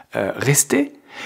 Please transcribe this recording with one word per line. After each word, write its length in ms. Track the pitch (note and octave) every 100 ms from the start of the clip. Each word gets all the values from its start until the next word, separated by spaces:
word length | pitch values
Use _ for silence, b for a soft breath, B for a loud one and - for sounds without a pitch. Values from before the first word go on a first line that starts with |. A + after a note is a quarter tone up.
| B A2
euh, 160 | G2 -
rester. 580 | A#2+ C#3+ - C4+ C#4+ B B B